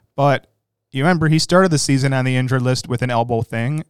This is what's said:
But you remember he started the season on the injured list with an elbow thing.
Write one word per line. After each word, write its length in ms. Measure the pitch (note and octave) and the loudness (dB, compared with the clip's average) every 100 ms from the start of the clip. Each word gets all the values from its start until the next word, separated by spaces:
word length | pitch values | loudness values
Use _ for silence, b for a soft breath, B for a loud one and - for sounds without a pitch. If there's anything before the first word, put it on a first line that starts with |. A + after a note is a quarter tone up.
| b - | b -2
But 320 | C#3+ B2+ - _ _ _ _ | 0 0 -4 _ _ _ _
you 120 | C3 | -2
remember 240 | D3+ F3 D#3 | 0 2 2
he 120 | D#3 | 2
started 320 | - F3 F#3+ | 2 2 4
the 60 | D3+ | 2
season 360 | - C#3 C3+ | 0 0 0
on 120 | C3+ B2+ | 0 0
the 100 | B2+ | 0
injured 260 | B2+ C3 | 0 0
list 260 | B2 B2+ - | 0 -2 -4
with 140 | B2 | -4
an 80 | B2+ | -2
elbow 320 | A#2+ A#2+ A#2 | -2 -2 -2
thing. 420 | A2+ A#2 A#2 D3+ - | -4 -4 -4 -6 -8